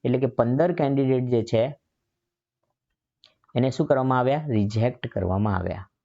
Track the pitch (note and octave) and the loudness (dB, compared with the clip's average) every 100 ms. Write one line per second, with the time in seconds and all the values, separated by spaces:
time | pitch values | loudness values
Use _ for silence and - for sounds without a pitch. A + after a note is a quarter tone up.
0 | B2 B2+ C3 B2 A#2 C3+ F3 E3 C#3 C#3 | 0 0 0 0 0 2 0 0 0 2
1 | C3 C3 B2 A#2+ A2+ A2+ B2+ C#3 _ _ | 2 0 2 0 2 0 0 -6 _ _
2 | _ _ _ _ _ _ _ _ _ _ | _ _ _ _ _ _ _ _ _ _
3 | _ _ _ _ _ B2+ C3 - D3+ C3+ | _ _ _ _ _ -2 0 0 0 2
4 | C3 B2+ B2 D3 D3+ A2 G#2 G#2+ A#2+ - | 2 2 2 0 0 0 0 0 -2 -2
5 | A#2 - F#2 F#2+ G#2+ F#2+ F2+ F2 F#2+ _ | -8 -4 -2 0 0 -2 -4 -8 -14 _